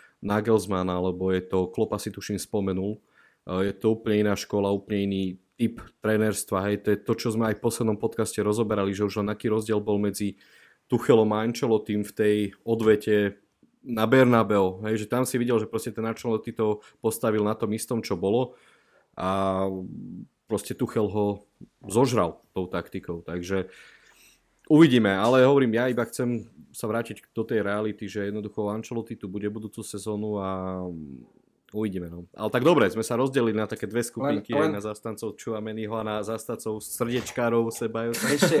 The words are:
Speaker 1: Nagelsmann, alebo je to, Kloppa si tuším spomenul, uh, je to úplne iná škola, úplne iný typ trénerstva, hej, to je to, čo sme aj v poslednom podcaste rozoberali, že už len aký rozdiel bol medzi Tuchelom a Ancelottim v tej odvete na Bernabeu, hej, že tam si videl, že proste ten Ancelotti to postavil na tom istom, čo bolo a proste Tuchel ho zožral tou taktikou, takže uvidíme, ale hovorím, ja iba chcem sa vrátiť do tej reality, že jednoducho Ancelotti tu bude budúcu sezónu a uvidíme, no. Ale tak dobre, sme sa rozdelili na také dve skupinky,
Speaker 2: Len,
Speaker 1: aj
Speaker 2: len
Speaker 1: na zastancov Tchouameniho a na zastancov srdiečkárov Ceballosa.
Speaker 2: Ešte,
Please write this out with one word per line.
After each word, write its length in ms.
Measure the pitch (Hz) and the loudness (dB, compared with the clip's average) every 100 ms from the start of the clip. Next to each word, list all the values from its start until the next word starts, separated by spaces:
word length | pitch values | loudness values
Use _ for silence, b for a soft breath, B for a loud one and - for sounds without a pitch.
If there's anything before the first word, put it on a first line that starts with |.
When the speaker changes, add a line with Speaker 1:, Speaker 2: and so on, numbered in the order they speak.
| b b | b b
Speaker 1:
Nagelsmann, 640 | 101 104 107 113 95 92 92 | -2 0 2 2 2 -2 0
alebo 480 | 90 92 90 95 92 | -2 -2 -2 0 0
je 80 | |
to, 240 | 92 92 92 | 0 -2 -2
Kloppa 320 | - 107 104 | -2 -2 -4
si 120 | 107 | -6
tuším 300 | 98 - 101 | -10 -6 -6
spomenul, 580 | - 107 95 92 98 107 b b b b - | -4 -4 -2 -2 -4 -6 b b b b -6
uh, 140 | 92 | -2
je 80 | 98 | -2
to 240 | 95 110 113 | 0 0 0
úplne 320 | - 104 104 | 2 2 2
iná 60 | 98 | 0
škola, 380 | - 104 98 | -2 0 0
úplne 260 | 101 - 104 98 | 0 -2 -2 0
iný 160 | 98 95 92 _ - | -2 -4 -6 _ -2
typ 240 | 117 117 - _ | -2 -2 -16 _
trénerstva, 640 | 107 107 107 98 - 98 101 | 0 2 2 -2 -2 -2 0
hej, 140 | 101 | 0
to 60 | - | 0
je 80 | 101 | 0
to, 140 | - | 0
čo 160 | 113 120 110 | -2 -2 0
sme 180 | 113 | 0
aj 80 | 104 | 0
v 20 | |
poslednom 320 | 117 - 113 104 | -2 0 -2 0
podcaste 460 | 113 - 110 - | -2 -2 -4 -2
rozoberali, 500 | 104 104 107 104 98 | 0 0 0 0 0
že 140 | 98 104 | 0 -2
už 160 | 107 | 0
len 80 | 104 | -2
aký 220 | 104 113 | -2 -2
rozdiel 260 | 110 107 104 | 0 0 -2
bol 220 | 104 104 | 0 0
medzi 340 | 104 98 101 - b b b b _ | 0 -2 -4 -6 b b b b _
Tuchelom 400 | 120 - 113 110 | 0 6 6 6
a 140 | 107 113 | 2 -2
Ancelottim 580 | 117 127 110 - 104 | -2 0 0 0 -4
v 80 | 104 | -2
tej 240 | - 107 104 101 - - | 0 2 2 0 -4 -4
odvete 760 | 113 110 104 110 104 104 98 _ _ _ _ | 2 4 4 4 2 2 -2 _ _ _ _
na 240 | - 113 113 | -8 -2 4
Bernabeu, 720 | 131 123 120 104 104 92 92 107 | 6 8 6 4 4 2 0 -4
hej, 180 | 110 104 | -4 -2
že 60 | |
tam 160 | 120 127 | -2 0
si 80 | 123 | 0
videl, 240 | 120 117 | 2 2
že 80 | 110 | 0
proste 240 | 110 123 | -4 -6
ten 160 | 107 110 | -6 -6
Ancelotti 480 | 110 120 110 120 113 | -4 -2 -2 -2 -2
to 240 | 107 104 B B | 0 0 B B
postavil 400 | 113 110 117 107 | -4 0 0 2
na 100 | 104 | 2
tom 220 | 110 107 110 | 0 -2 -4
istom, 240 | - 117 | -4 -4
čo 160 | - 90 | -4 -2
bolo 400 | 98 117 123 b b b b b b - | 0 0 0 b b b b b b -6
a 480 | 92 98 98 95 95 95 92 - 98 90 - _ - | -2 0 0 0 -2 -4 -10 -12 -14 -16 -18 _ -6
proste 260 | 104 - | -6 -4
Tuchel 320 | - 117 117 104 | -6 -2 0 0
ho 320 | 104 104 101 - - - _ | 0 0 -2 -10 -20 -20 _
zožral 560 | 98 107 131 117 85 - _ - | -2 2 4 4 0 -2 _ -6
tou 100 | 90 | -4
taktikou, 560 | 90 - 95 - 85 | -6 -6 -10 -10 -10
takže 460 | 85 90 90 95 90 B B B B B B B _ _ - | -8 -8 -4 -4 -4 B B B B B B B _ _ 4
uvidíme, 400 | 156 160 123 104 | 8 8 8 4
ale 320 | 95 110 131 | 4 4 6
hovorím, 320 | 127 139 127 110 | 8 6 4 2
ja 160 | 127 | 0
iba 160 | 120 117 | 0 -2
chcem 400 | - 123 120 101 - - | -4 -4 -4 -8 -18 -20
sa 140 | - 113 | -8 -4
vrátiť 400 | 113 117 107 - - | -4 -4 -10 -10 -6
do 80 | |
tej 180 | 113 113 | -2 0
reality, 460 | 101 104 110 104 101 | 0 -2 -2 -6 -8
že 240 | 104 101 | -6 -4
jednoducho 400 | 107 104 - 104 | -4 -6 -4 -4
Ancelotti 480 | 110 110 117 110 110 | -4 -6 -8 -8 -10
tu 80 | 101 | -10
bude 180 | 101 104 | -6 -6
budúcu 320 | 107 107 - | -6 -10 -12
sezónu 560 | 107 101 107 104 107 104 | -10 -10 -6 -6 -4 -4
a 100 | 95 95 92 92 90 85 73 65 58 _ _ _ _ 104 | -4 -4 -4 -6 -8 -10 -12 -16 -20 _ _ _ _ -6
uvidíme, 320 | 110 92 85 | -4 -4 -8
no. 180 | 85 85 | -12 -16
Ale 160 | - 107 | -6 -2
tak 140 | 123 | 2
dobre, 240 | 139 160 101 | 6 6 4
sme 160 | 101 | 2
sa 160 | 110 120 | -2 0
rozdelili 340 | 135 131 117 | 0 2 2
na 140 | 107 107 | 0 -2
také 180 | 110 101 | -4 -4
dve 160 | 113 | -4
skupinky, 540 | 117 - 143 123 101 143 | -4 -4 -4 -4 -2 0
Speaker 2:
Len, 20 | |
Speaker 1:
aj 60 | |
Speaker 2:
len 100 | 156 101 | 0 -2
Speaker 1:
na 20 | |
zastancov 540 | 107 107 113 107 110 98 | -6 -8 -10 -8 -10 -8
Tchouameniho 580 | - 107 110 110 107 113 | -8 -6 -6 -8 -6 -6
a 40 | 107 | -4
na 120 | 107 | -4
zastancov 560 | 104 110 - 117 113 107 | -4 -6 -6 -8 -6 -6
srdiečkárov 880 | - - 117 123 - - 117 117 113 | -8 -4 -2 -2 -4 -2 2 2 2
Ceballosa. 580 | - 113 113 117 117 113 | -2 -4 -4 -4 -2 0
Speaker 2:
Ešte, 260 | 143 175 151 | 2 4 2